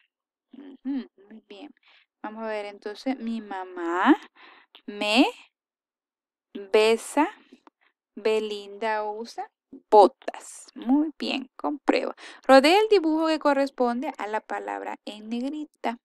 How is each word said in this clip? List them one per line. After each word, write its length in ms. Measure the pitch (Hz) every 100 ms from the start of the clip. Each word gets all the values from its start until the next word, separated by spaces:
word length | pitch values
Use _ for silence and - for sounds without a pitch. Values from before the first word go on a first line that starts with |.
| _ _ _ _ _
Ujú, 260 | - 294 269
muy 580 | 254 277 190 _ 202 220 _
bien. 260 | 285 294 _ _ _ _ _
Vamos 220 | 214 214
a 20 | 220
ver 200 | 214 208
entonces. 520 | 202 208 208 269 262
Mi 220 | 226 226
mamá 760 | 208 190 185 180 170 175 220 - - _ - - _ - -
me 400 | 208 208 226 381 - - _ _ _ _ _ _ _ _ _ _
besa. 720 | 202 196 214 220 226 - 285 349 - _ - - _ _ _ _ -
Belinda 880 | 214 220 214 208 196 202 220 214
usa 440 | 214 214 233 - 415 _ _ - -
botas. 760 | 427 381 - - - - - -
Muy 380 | - 214 285 311 -
bien, 300 | 220 269 269 _
comprueba. 580 | 294 294 - - - - - - -
Rodea 320 | 262 285 392
el 100 | 440
dibujo 400 | 403 320 311 320
que 100 | 311
corresponde 760 | 294 277 277 - 240 240 294 -
a 80 | 208
la 140 | 214
palabra 560 | - 202 202 202 196 -
en 240 | - 208 214
negrita. 680 | 240 269 302 294 _ - 233